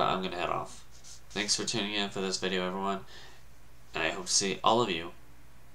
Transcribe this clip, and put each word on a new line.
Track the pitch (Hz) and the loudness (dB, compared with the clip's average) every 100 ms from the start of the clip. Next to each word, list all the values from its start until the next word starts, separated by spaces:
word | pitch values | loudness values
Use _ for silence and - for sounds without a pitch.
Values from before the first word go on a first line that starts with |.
I'm | - 92 | 6 4
gonna | 92 87 | 0 0
head | 82 | 0
off. | 85 - - - - - - - | 0 -2 -8 -10 -12 -12 -12 -6
Thanks | 98 104 - | -2 2 2
for | |
tuning | 101 117 101 | 2 0 2
in | 104 98 | 0 0
for | 101 | 0
this | 95 92 | 0 2
video, | 92 95 92 | 2 2 2
everyone, | 95 98 98 - - - - - - - - - | 0 0 -2 -4 -10 -10 -12 -12 -12 -12 -12 -6
and | - | 0
I | 80 | 0
hope | 95 92 | 0 2
to | |
see | - 98 - | 2 4 4
all | 104 113 | 6 6
of | 117 | 6
you | 82 87 - - - - - - | 2 -4 -10 -12 -12 -12 -14 -14